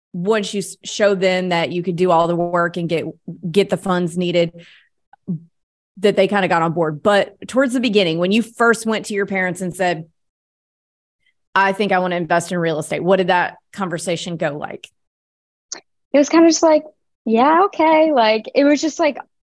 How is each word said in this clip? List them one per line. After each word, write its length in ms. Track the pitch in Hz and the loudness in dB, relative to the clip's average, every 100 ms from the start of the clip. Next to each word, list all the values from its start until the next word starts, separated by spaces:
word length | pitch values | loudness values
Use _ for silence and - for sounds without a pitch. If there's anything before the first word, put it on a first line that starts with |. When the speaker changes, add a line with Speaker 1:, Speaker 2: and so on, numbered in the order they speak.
| _ | _
Speaker 1:
once 400 | 180 180 220 196 | -6 -2 -2 -2
you 60 | 208 | -6
s-, 180 | 180 - | -8 -12
showed 360 | - - 208 196 | -12 0 2 2
them 300 | 190 185 185 | 2 0 0
that 220 | 175 160 | -2 -2
you 120 | 175 | -4
could 120 | 175 170 | -4 0
do 160 | 180 | 2
all 160 | 170 170 | 4 2
the 80 | 170 | 0
work 420 | 175 175 170 175 | -2 0 -2 -2
and 120 | 170 | -4
get, 160 | 165 127 - - 175 185 | -4 -6 -10 -16 -12 -4
get 180 | 160 196 | 0 0
the 80 | 175 | -2
funds 400 | 202 180 175 175 | -2 -2 -2 -2
needed, 480 | 175 175 170 170 170 _ _ _ _ _ - 170 - _ _ _ _ - | -2 0 0 -4 -20 _ _ _ _ _ -10 -10 -10 _ _ _ _ -2
that 180 | 202 202 | 0 2
they 120 | 196 | 2
kinda 200 | 202 185 | 2 0
got 140 | 175 | 2
on 120 | 165 | 0
board. 300 | 160 160 151 | 0 -2 -2
But 440 | 208 202 - - - | 2 2 2 -6 -4
towards 260 | 240 269 | 0 0
the 60 | 254 | 0
beginning, 380 | 240 208 180 160 | 0 2 2 0
when 140 | 180 | 0
you 100 | 214 | 0
first 440 | 226 - 233 226 220 | 0 0 2 2 -2
went 200 | 214 - | -4 -4
to 60 | |
your 120 | 202 202 | -6 -4
parents 360 | 196 185 175 | -4 -4 -4
and 140 | 185 165 | -8 -2
said, 340 | 185 165 160 _ _ _ _ _ _ _ _ _ _ _ _ _ _ 185 | -2 -2 -8 _ _ _ _ _ _ _ _ _ _ _ _ _ _ 0
"I 160 | 196 | 0
think 200 | 196 208 | 0 0
I 80 | 185 | 0
wanna 180 | 185 175 | 0 -2
invest 340 | 165 180 170 | 0 -2 0
in 60 | 180 | -2
real 220 | 165 151 | -2 -4
estate," 240 | 156 156 | -4 -4
what 140 | 170 190 | 2 2
did 100 | 180 | 2
that 300 | 180 165 - _ | 0 -2 -6 _
conversation 680 | - 190 160 175 165 - 165 | -8 -6 -6 -4 -6 -6 -6
go 200 | 160 147 | -4 -6
like? 320 | 151 - - _ _ _ _ _ _ _ _ - - _ _ | -10 -12 -18 _ _ _ _ _ _ _ _ -20 -20 _ _
Speaker 2:
It 40 | 269 | 0
was 120 | 285 | 2
kinda 180 | 320 330 | 4 4
just 140 | 320 | 4
like, 200 | 330 311 - - _ _ - | 4 2 0 -12 _ _ -2
"Yeah, 380 | 220 262 320 392 | 2 4 4 2
okay." 460 | - 320 311 320 | 2 2 4 4
Like, 380 | 285 220 220 220 - | 4 2 0 -2 0
it 80 | 285 | 2
was 160 | 294 | 2
just 180 | 320 - | 0 -2
like, 180 | 320 247 - _ _ _ | -2 -4 -10 _ _ _